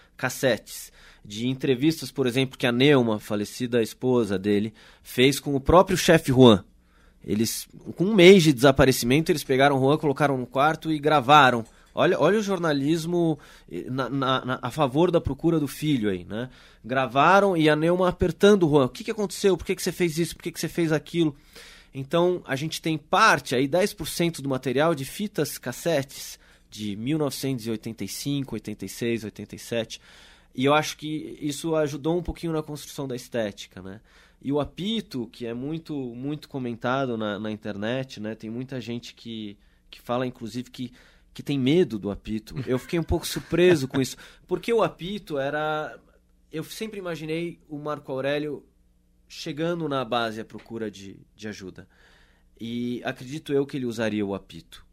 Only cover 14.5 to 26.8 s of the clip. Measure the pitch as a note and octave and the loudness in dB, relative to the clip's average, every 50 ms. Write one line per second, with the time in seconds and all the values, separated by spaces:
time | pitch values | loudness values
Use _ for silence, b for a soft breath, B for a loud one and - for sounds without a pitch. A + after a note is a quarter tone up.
14.5 | B2+ - - A#2+ - D#3 D3 B2+ A#2+ D3+ F3 F3 E3+ E3 D#3+ D#3 C3+ - - E3+ | -6 -4 -6 -6 -2 0 -2 0 2 2 2 2 2 0 0 -2 -6 -2 0 0
15.5 | E3+ D#3 D3 C3+ - - D3+ D3+ C#3+ A#2 G#2 G#2 F#2 F2+ F2 F2+ G2 A2+ B2+ C3 | 0 0 0 -2 -6 -4 -2 0 0 0 0 -2 -2 -4 -6 -10 -10 -10 -10 -10
16.5 | B B B B B B - A2 C3 C3+ C3 A#2 A#2 C#3 D3 E3+ F#3+ G3 G3+ G3 | B B B B B B -10 -6 -4 -2 -2 0 2 4 6 6 6 6 6 4
17.5 | F3+ D#3+ D#3 D3+ D3+ D3+ D#3+ E3+ F3+ F3 F#3 F3+ F3+ - F#3 E3 E3 - G3+ G3+ | 4 4 4 4 4 4 2 2 2 2 2 0 0 0 -2 -2 2 4 6 6
18.5 | G#3 G3 F3 D3 C#3+ C#3+ B2+ B2+ - - A3 A#3+ G#3+ G#3+ G3+ - - - - G3 | 8 6 6 4 6 4 4 2 0 -6 -10 -8 -4 -4 -4 -4 -4 0 2 2
19.5 | F#3 D#3+ - - F#3+ - - F#3 E3 - F3+ E3+ D3 E3 E3+ D#3+ - - - D3 | 2 2 0 -4 -6 -4 -4 -6 -2 0 -2 -2 0 -2 -4 -4 -6 -10 -12 -12
20.5 | - - - D#3 - F3 E3+ D#3 D#3+ D3 D3+ - - E3+ E3 D#3 D3 B B B | -8 -6 -8 -6 -2 -2 0 0 0 -2 -2 -2 -2 0 0 0 0 B B B
21.5 | B B B B B B B B - C3+ C3+ C3+ - E3+ F3 F3+ F3+ E3+ - - | B B B B B B B B -12 -12 -8 -2 0 2 2 2 0 -2 -4 -6
22.5 | D#3+ B2+ D#3 D#3+ - - - E3 D#3+ D3+ - _ F#3+ F#3+ A3 G#3+ F3 - - - | -6 -4 -4 -6 -8 -6 -4 -4 -4 -4 -4 _ 2 4 6 6 4 2 0 -2
23.5 | C3+ A#2+ C#3+ C#3 D3 F3 G3+ G3 - - D#3+ - - - E3+ E3+ E3 - C3+ C#3 | 0 0 0 2 2 0 0 0 -2 -6 -10 -8 -4 -2 -2 -2 -2 -4 -6 -4
24.5 | C3 C3 - C3+ A#2+ C3+ D3+ E3+ E3 C3+ C3+ - - - G#3 G#3 - - D3 - | -4 -4 -4 -2 0 0 2 2 0 -2 -6 -10 -8 -8 -8 -6 -4 -4 -4 -4
25.5 | - - - B2+ A#2+ - - E3+ E3 C#3 C#3 - - - - - - b b b | -6 -10 -10 -12 -12 -6 -4 -2 -2 -2 -2 -4 -10 -16 -16 -16 -16 b b b
26.5 | b b b _ - G#2 | b b b _ -12 -10